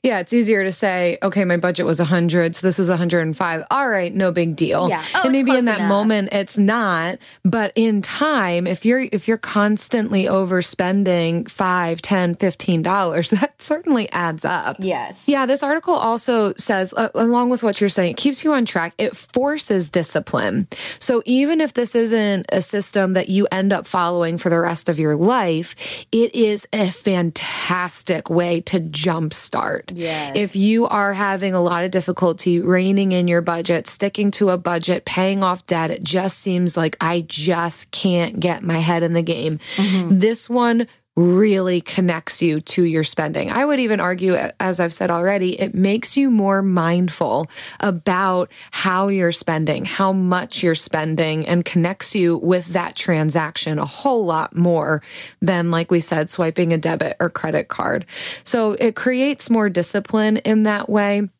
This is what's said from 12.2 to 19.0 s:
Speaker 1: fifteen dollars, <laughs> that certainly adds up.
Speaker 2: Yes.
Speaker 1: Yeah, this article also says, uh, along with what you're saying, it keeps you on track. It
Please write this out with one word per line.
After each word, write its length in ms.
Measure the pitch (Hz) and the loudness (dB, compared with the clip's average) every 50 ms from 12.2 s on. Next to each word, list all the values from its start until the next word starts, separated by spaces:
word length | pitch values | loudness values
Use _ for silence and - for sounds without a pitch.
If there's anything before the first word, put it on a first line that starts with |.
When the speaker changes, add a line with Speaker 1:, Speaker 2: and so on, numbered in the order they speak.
| 180 175 170 | 2 0 0
Speaker 1:
fifteen 460 | - 208 185 170 _ - - 175 165 | 0 0 -2 -2 _ -2 0 0 0
dollars, 480 | 160 175 190 202 190 170 156 160 170 - | 2 0 0 0 0 0 0 -2 0 0
<laughs> 80 | 220 | 2
that 240 | 190 254 285 _ _ | 0 0 -2 _ _
certainly 500 | - - 302 320 349 339 285 233 208 - | -4 -4 -4 -2 0 0 2 2 0 -2
adds 320 | - 175 175 165 160 156 - | -4 -2 -2 -2 -4 -4 -4
up. 320 | - 180 165 - 120 190 - | -4 -2 -2 -4 -4 -6 -4
Speaker 2:
Yes. 440 | 190 185 175 127 120 - 190 - - | -4 -4 -4 -4 -6 -8 -12 -6 -2
Speaker 1:
Yeah, 200 | - 285 269 262 | 0 0 0 2
this 180 | 240 269 277 294 | 0 0 0 0
article 300 | 277 302 330 - - 349 | -2 -2 -2 0 0 0
also 600 | - - 214 233 226 - - 240 226 214 196 - | 0 2 0 -2 -2 -2 0 0 2 2 0 -2
says, 360 | - - - 214 190 190 185 - | -4 -2 -2 0 0 -2 -2 -2
uh, 100 | - 220 - - | -4 -4 -2 0
along 340 | - 226 233 240 240 247 247 | 0 0 2 2 2 2 0
with 140 | 247 240 233 | 0 0 0
what 160 | 220 196 - | -2 0 0
you're 100 | 208 202 | 0 0
saying, 220 | - 202 185 175 | 2 0 0 0
it 60 | - | -2
keeps 260 | - - 277 269 - - | 0 -2 -2 -2 0 -2
you 80 | 311 | 0
on 140 | 302 269 233 | 2 2 0
track. 280 | - - 180 165 170 _ | 0 -2 -4 -4 -4 _
It 180 | - | -4